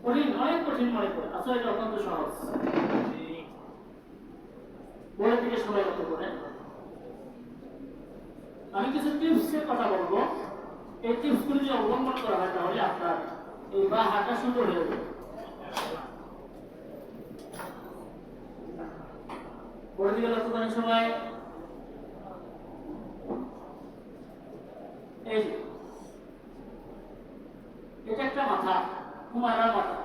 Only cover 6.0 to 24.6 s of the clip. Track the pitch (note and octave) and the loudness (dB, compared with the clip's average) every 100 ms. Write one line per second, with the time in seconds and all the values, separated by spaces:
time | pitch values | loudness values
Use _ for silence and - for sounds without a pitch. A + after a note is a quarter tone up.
6 | E3 D#3+ D3 - - - - - - - | -2 0 -2 -4 -8 -10 -14 -14 -14 -12
7 | - - - - - - C4+ - C4+ - | -12 -12 -14 -14 -14 -14 -14 -12 -12 -12
8 | - - - - - - - G3 C4 D4 | -14 -14 -14 -14 -14 -14 -4 0 2 2
9 | D4 D4 D#4+ - - D4+ C#4 A#3+ A3+ F#3+ | 2 4 6 6 6 0 2 2 4 4
10 | - G3+ - - - - - - - - | 4 4 4 2 -4 -8 -10 -12 -12 -4
11 | A#3 A#3 D4 - C#4+ C#4 C4+ B3 G#3+ B3+ | 2 4 6 4 6 4 4 4 4 4
12 | C4+ - A3 F#3+ F#3 F4+ F4 A#3 - - | 4 2 2 4 4 2 2 4 4 4
13 | E4+ - - - - - - G3 G3 G#3+ | 2 0 -2 -8 -12 -12 0 6 6 8
14 | A3+ G#3 G3+ A#3 B3 A#3+ G3 E3+ D#3 - | 6 6 4 2 4 4 4 4 2 0
15 | - - - - - - - - - - | -4 -8 -10 -10 -10 -10 -6 -4 -4 -4
16 | - - - - - - - - - - | -8 -12 -14 -14 -14 -14 -14 -14 -12 -12
17 | - - - - - - - - - - | -12 -12 -12 -12 -12 -10 -10 -10 -12 -12
18 | - - - - - - - - - - | -12 -14 -14 -14 -14 -12 -10 -8 -10 -10
19 | - - - - - - - - - - | -12 -14 -10 -10 -10 -12 -12 -14 -12 4
20 | G3 A3 A#3 A#3 A#3+ A3+ A3+ A3+ A3+ A3+ | 4 6 4 4 2 2 2 2 6 6
21 | A3+ A3+ - - - - - - - - | 6 2 -4 -8 -12 -12 -12 -12 -12 -12
22 | - - - - - - - - - D4+ | -12 -12 -12 -12 -12 -14 -14 -12 -10 -8
23 | - - - - - - - - - - | -10 -10 -4 -4 -4 -10 -14 -14 -14 -16
24 | - - - - - - | -16 -16 -16 -16 -14 -14